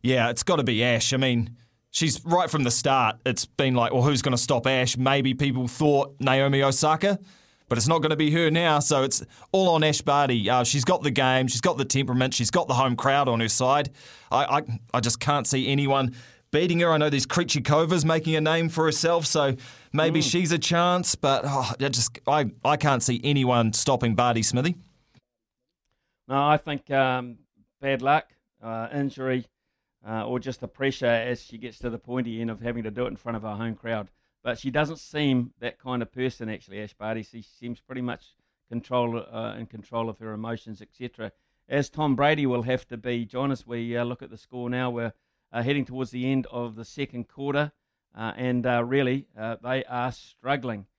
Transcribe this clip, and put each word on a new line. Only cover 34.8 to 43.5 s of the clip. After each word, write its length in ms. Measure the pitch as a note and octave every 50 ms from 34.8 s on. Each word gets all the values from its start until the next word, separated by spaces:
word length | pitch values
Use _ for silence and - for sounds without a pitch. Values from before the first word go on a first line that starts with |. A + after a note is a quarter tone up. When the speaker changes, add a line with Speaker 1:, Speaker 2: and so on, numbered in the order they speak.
| D#3 D3 D#3+ D3+
Speaker 2:
seem 540 | - - - D3+ D3+ C#3+ C3 B2+ A#2+ A#2+ _ _
that 180 | A2+ - - _
kind 220 | _ B2+ B2+ B2
of 100 | A#2 -
person, 380 | _ B2+ B2+ C3 B2 - A#2+ A2
actually, 320 | G#2+ - - - G2 G#2
Ash 140 | G#2+ G#2 -
Barty. 280 | _ G#2 G#2+ A2+ A2+
She 200 | G#2+ - - A#2
seems 360 | G#2 _ _ _ A#2+ A#2+ A#2 -
pretty 220 | _ _ C3 C3
much 340 | B2 B2 - - _ _ _ _ _ _ _ _ _ _
control, 520 | A#2 A#2 - - B2+ B2 A#2+ A#2 A#2 A#2 - -
uh, 240 | A#2 A2+ A2+ A2+ G#2+ A2
in 80 | A#2
control 420 | - - A2 G#2+ _ - A#2 A2+ A2+
of 100 | G#2+ _
her 140 | A2+ A2
emotions, 480 | G#2+ G#2+ A2 A#2 A#2 A2 - A2+ A2 F#2+
et 80 | G#2+ _
cetera. 380 | _ _ B2 B2 _ - A2 A2+ _ _ _ _ _ _ _ _
As 220 | C#3 C#3+ C#3 -
Tom 260 | _ D3+ D#3 D3 C3+
Brady 300 | A#2 C#3+ D3 D#3 D3+ C#3+
will 160 | C3 B2 B2
have 260 | A2+ B2 B2+ B2 - _
to 80 | B2
be, 300 | A2+ G#2 B2+ A#2+ A#2+ A#2
John, 260 | G#2 - B2+ C3+ C#3